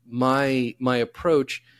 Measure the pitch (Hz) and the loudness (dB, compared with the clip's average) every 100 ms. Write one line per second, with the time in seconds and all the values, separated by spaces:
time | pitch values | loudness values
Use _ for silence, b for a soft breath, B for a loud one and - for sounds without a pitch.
0 | - 120 131 135 139 131 120 - 127 123 | -10 -2 0 2 0 0 -2 -4 -2 0
1 | 117 - 175 151 131 - b | -2 -4 0 2 0 -6 b